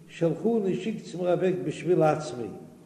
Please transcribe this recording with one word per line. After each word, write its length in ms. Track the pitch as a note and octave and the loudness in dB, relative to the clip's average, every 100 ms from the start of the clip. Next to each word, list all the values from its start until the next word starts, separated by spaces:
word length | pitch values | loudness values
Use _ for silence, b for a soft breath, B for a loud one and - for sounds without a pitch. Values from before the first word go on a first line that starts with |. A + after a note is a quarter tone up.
| - | -20
שלחוני, 680 | - E3 D3 A3 A#3 F#3+ F3 | -2 0 2 0 2 0 -2
שיקטס 400 | A3+ E3 - E3+ | -4 -6 -8 -4
מיר 180 | F3+ | 0
אוועק, 220 | E3+ F#3 E3 - | 2 2 0 -2
בשביל 380 | C3+ D#3 F3 | -4 2 4
עצמי. 460 | D#3 D3 - B2 G#2+ F2+ - - | 4 4 -2 -8 -8 -10 -16 -20